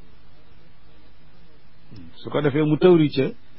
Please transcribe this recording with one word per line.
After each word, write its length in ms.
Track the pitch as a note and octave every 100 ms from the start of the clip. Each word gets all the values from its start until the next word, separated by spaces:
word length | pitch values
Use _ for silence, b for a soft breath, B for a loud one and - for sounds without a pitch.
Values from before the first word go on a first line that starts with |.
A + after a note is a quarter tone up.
| - - - - - - - - - - - - - - - - - - - G2+ E2+ -
Su 140 | A#2
ko 100 | C#3
defee 200 | D3 C#3+
mu 120 | D3+ D3
tawri 320 | F3+ E3+ D3
ca 160 | C3+ C#3+ - -